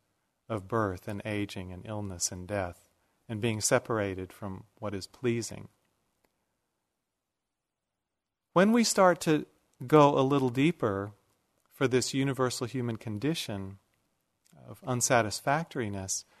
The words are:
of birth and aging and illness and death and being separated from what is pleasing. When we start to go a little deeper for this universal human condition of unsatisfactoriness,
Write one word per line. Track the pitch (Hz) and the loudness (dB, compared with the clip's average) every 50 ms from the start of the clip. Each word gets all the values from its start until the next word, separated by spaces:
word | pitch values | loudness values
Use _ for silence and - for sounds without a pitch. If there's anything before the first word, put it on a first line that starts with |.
| _ _ _ _ _ _ _ _ _ - | _ _ _ _ _ _ _ _ _ -8
of | 113 104 95 95 | -8 -6 -4 -2
birth | 120 113 107 98 90 90 - - | 0 0 0 0 -2 -6 -8 -10
and | 104 101 - | -10 -8 -6
aging | 110 104 104 101 98 - 101 92 90 | -6 -4 -4 -4 -6 -6 -10 -12 -12
and | 92 90 90 | -12 -14 -12
illness | 110 110 104 104 98 92 85 - - | -10 -8 -8 -8 -8 -6 -6 -6 -6
and | 101 92 90 90 | -6 -10 -8 -6
death | 104 101 95 87 85 - _ _ _ _ _ _ _ _ _ - | -4 -4 -4 -4 -8 -12 _ _ _ _ _ _ _ _ _ -10
and | 117 107 | -6 -4
being | 104 117 110 107 | -2 -2 -2 -2
separated | 101 - 139 123 - - 120 110 101 98 95 92 92 92 | 0 0 2 0 0 -2 -2 -2 -2 -4 -4 -6 -10 -12
from | - - 110 101 95 98 110 _ _ _ | -12 -12 -12 -12 -12 -12 -14 _ _ _
what | 110 104 101 | -10 -8 -8
is | 95 90 - | -8 -10 -12
pleasing. | - - - 123 117 117 107 - - - 104 - _ _ _ _ _ _ _ _ _ _ _ _ _ _ _ _ _ _ _ _ _ _ _ _ _ _ _ _ _ _ _ _ _ _ _ _ _ _ _ _ _ _ _ _ _ _ _ _ _ _ _ _ _ _ _ _ _ | -12 -4 -2 -2 -2 -2 -4 -8 -10 -14 -16 -18 _ _ _ _ _ _ _ _ _ _ _ _ _ _ _ _ _ _ _ _ _ _ _ _ _ _ _ _ _ _ _ _ _ _ _ _ _ _ _ _ _ _ _ _ _ _ _ _ _ _ _ _ _ _ _ _ _
When | 170 190 214 | 4 4 6
we | 226 240 220 | 6 4 4
start | - - - 190 180 175 165 | 2 4 6 6 6 6 4
to | - 170 160 147 - - _ _ _ _ _ _ 131 | 2 2 2 2 0 -4 _ _ _ _ _ _ 0
go | 123 151 151 147 143 143 135 | 6 8 8 10 8 8 4
a | |
little | 135 135 143 139 131 127 | 4 4 4 2 2 2
deeper | 117 131 139 165 170 - - 110 98 98 101 104 104 _ _ _ _ _ _ _ _ _ _ _ | 2 2 2 2 2 0 -2 -2 -2 -2 -4 -6 -10 _ _ _ _ _ _ _ _ _ _ _
for | _ - 139 123 | _ -2 0 2
this | 123 127 113 - - | 2 2 0 0 -2
universal | 135 135 139 131 131 131 123 - - 131 113 | -2 0 0 0 0 0 -2 -2 -4 -6 -6
human | - 131 120 120 117 110 | -4 -4 -4 -4 -6 -6
condition | - 113 107 104 113 143 165 - - - 107 98 98 95 98 101 _ _ _ _ _ _ _ _ _ _ _ _ _ _ _ 143 127 123 | -8 -8 -6 -4 -2 -2 -2 -4 -6 -6 -8 -8 -8 -10 -14 -18 _ _ _ _ _ _ _ _ _ _ _ _ _ _ _ -20 -20 -18
of | 110 - - | -18 -12 -6
unsatisfactoriness, | 135 127 120 113 - 139 120 110 104 - - - 143 139 156 165 - - 147 120 104 101 98 95 95 - - - _ _ _ | -4 -2 -2 0 2 4 2 2 2 -4 -4 -2 -2 -2 -2 -2 -6 -6 -6 -6 -4 -6 -6 -6 -6 -8 -8 -8 _ _ _